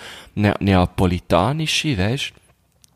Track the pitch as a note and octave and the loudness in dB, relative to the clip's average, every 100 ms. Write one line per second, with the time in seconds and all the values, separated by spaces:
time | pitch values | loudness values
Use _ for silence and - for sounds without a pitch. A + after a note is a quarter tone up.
0 | - - - - G#2 - G2 F#2 F2 - | -8 -20 -12 -2 0 2 2 2 2 2
1 | F#2 F2 - E2+ G#2 D3+ D#3 - D#3 G#2 | 0 0 0 2 2 -2 -4 -4 -2 -2
2 | G2 C#3 - - _ _ _ _ _ | -2 -4 -8 -14 _ _ _ _ _